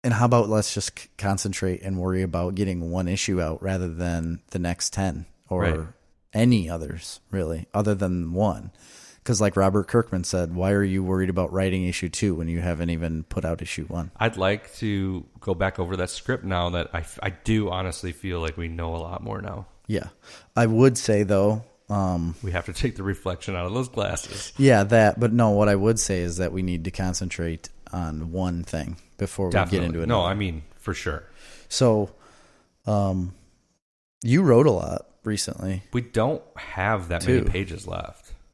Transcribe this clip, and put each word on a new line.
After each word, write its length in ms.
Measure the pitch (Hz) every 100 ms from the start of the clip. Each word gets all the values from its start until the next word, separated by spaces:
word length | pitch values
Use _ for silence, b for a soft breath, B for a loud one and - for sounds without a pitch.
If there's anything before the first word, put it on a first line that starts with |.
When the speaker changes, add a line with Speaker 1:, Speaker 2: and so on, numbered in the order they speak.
Speaker 1:
And 100 | 120
how 120 | 107 120
about 220 | 120 104
let's 260 | 107 - -
just 240 | - -
c-, 100 | - -
concentrate 640 | 101 98 101 98 95 90
and 160 | 95 95
worry 240 | 92 92
about 320 | 95 87 90
getting 380 | 95 98 90 82
one 160 | 90 90
issue 340 | 98 - 92
out 220 | 80 80
rather 280 | 95 95 90
than 500 | 82 87 85 82 82 _
the 80 | 92
next 340 | 87 87 -
ten 320 | - 95 78 80 _ _
or 120 | 90
Speaker 2:
Right. 180 | 85 80 80 - _ _ _
Speaker 1:
any 360 | 107 120 113 82
others, 500 | 85 80 87 - - _
really, 340 | 98 82 82 -
other 220 | 104 104 98
than 360 | 98 90 82
one. 400 | 87 104 60 92 B B B B B
'Cause 180 | - 113
like 160 | 104 98
Robert 300 | 95 101 95
Kirkman 340 | 120 113 92
said, 320 | 87 92 85 87
"Why 160 | 92
are 120 | 101
you 200 | 98 95
worried 260 | 92 92 92
about 220 | 90 90
writing 320 | 95 95 92 90
issue 220 | 87 87
two 260 | - 104 82
when 120 | 82
you 140 | 85
haven't 300 | 87 80 85
even 320 | 82 82 80
put 200 | 80 -
out 180 | 85 82
issue 240 | 85 - 78
one?" 260 | 85 82 -
Speaker 2:
I'd 200 | 110 95
like 360 | 95 101 - -
to 500 | 113 98 95 92 - -
go 120 | - 87
back 240 | 95 -
over 180 | 87 92
that 120 | 90
script 340 | - - 127 95
now 240 | 92 87
that 200 | 87 82
I, 60 | 85
f-, 200 | 80 -
I 80 | 98
do 380 | 90 - 110 101
honestly 420 | 92 92 - 90
feel 260 | - 95 87
like 160 | 80 78
we 120 | 85
know 260 | 82 82 82
a 40 |
lot 220 | 82 90
more 180 | 107 104
now. 240 | 101 - - - -
Speaker 1:
Yeah. 220 | 110 - _ B B B -
I 100 | 117
would 300 | 110 131 120
say, 260 | - 104
though, 400 | 101 98 104 107 117 _ _
um, 460 | 101 95 87 85 85
Speaker 2:
We 80 | 98
have 140 | 87 -
to 60 |
take 220 | 87 127 110
the 60 |
reflection 520 | 98 95 95 87 - 90
out 100 | 90
of 80 |
those 140 | 113 123
glasses. 640 | 113 101 82 - 98 - -
Speaker 1:
Yeah, 260 | 135 113
that. 340 | 101 113 104 -
But 120 | 117
no, 160 | 117 113
what 160 | 101 104
I 60 | 98
would 220 | 104 113
say 200 | - 95
is 180 | 87 82
that 140 | 90
we 80 | 92
need 220 | 90 87 87
to 60 |
concentrate 800 | - 92 92 90 - 82 82 - - -
on 380 | 90 82 78 82
one 300 | 90 92 85
thing 340 | 85 82 - 87 _ -
before 300 | 98 - 92
we 40 |
Speaker 2:
Definitely. 260 | 98 87 95
Speaker 1:
get 60 | 85
into 140 | 82
it. 40 | 80
Speaker 2:
No, 160 | 107
I 100 | 87 101
mean, 280 | 95 80 - -
for 160 | -
sure. 300 | 87 - 76 - B B B B
Speaker 1:
So, 420 | - 127 107 98 - b b b b b _ -
um, 480 | 104 98 95 90 92 b _ _ _ _ _ _ _
you 180 | 123 139
wrote 240 | 180 120 151
a 40 |
lot 340 | 92 - - - _
recently. 600 | 110 104 - - 95 92 -
Speaker 2:
We 80 | 120
don't 400 | 120 110 120 160 - -
have 500 | - - 98 107 85
that 160 | 87 85
many 120 | 127
Speaker 1:
Two. 40 | -
Speaker 2:
pages 420 | 90 95 87 -
left. 460 | 90 - - - - _